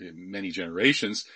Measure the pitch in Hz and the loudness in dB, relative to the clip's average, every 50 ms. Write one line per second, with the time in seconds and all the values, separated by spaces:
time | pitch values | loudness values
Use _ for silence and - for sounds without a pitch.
0 | 90 87 80 85 90 92 98 101 98 92 82 95 87 82 82 92 113 139 147 - | -12 -12 -12 -12 -10 -8 -6 -6 -4 -4 -4 -4 -4 -2 2 4 6 6 6 4
1 | 117 101 110 - - - - | 2 -2 -2 -4 -6 -10 -14